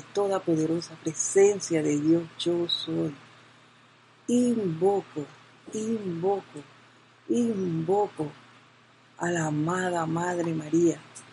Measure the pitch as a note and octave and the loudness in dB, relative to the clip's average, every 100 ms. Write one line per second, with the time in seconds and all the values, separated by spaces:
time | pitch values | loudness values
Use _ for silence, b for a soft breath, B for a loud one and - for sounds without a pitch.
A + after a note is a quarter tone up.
0 | - G3+ G3+ F#3+ F3+ D#3+ D#3 E3 - D#3+ | -6 -2 0 0 0 0 0 -2 -6 -10
1 | D#3+ D#3 - G3 G3+ G3+ - E3 D3+ D3 | -8 -6 0 6 6 4 0 0 2 2
2 | D#3 E3 E3 - E3+ F3 E3+ - - E3 | 4 2 0 -6 -2 0 0 -4 -4 -2
3 | D#3+ C#3 - - - - - - - _ | -4 -6 -16 -20 -20 -20 -20 -20 -20 _
4 | _ _ - A#3+ B3 A3+ F#3+ D#3+ F#3+ G3 | _ _ -2 2 2 0 -2 2 2 2
5 | - D#3 C#3 - - - - A3 A3 A3+ | -2 -8 -10 -12 -20 -20 -12 -6 -4 -4
6 | F#3+ E3 F#3 G3 - D3 - - - - | -4 -2 0 -2 -4 -14 -18 -20 -20 -20
7 | _ _ - A#3 A#3 G3+ F#3 E3 D#3+ G3+ | _ _ -2 0 0 0 -2 -2 0 0
8 | G3+ - D3+ - - - - _ _ _ | 0 -4 -8 -10 -20 -20 -20 _ _ _
9 | _ - F3 F3 D#3 D3+ D#3 F#3 F#3 F3 | _ -6 -2 0 0 0 0 0 0 -2
10 | D#3+ E3 F3+ F3 E3+ D#3+ D3+ E3 E4+ - | -2 -2 -2 -2 -2 -4 0 4 4 2
11 | - - - | -6 -20 -20